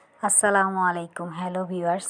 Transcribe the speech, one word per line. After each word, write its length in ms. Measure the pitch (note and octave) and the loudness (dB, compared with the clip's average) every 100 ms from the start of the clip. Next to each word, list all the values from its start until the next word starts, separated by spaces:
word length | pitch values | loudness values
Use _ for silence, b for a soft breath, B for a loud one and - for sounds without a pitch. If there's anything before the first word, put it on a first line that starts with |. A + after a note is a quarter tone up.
| b - | b -6
আসসালামু 560 | G#3 - G#3 G3+ F#3+ F#3+ | 0 2 4 4 4 2
আলাইকুম, 460 | F3+ F3 E3+ - F3 | 0 0 -6 -8 -10
হ্যালো 320 | E3 F#3 F3+ F3+ | -6 -4 -4 -4
ভিউয়ার্স, 420 | F#3 E3+ F3 | -2 -2 -2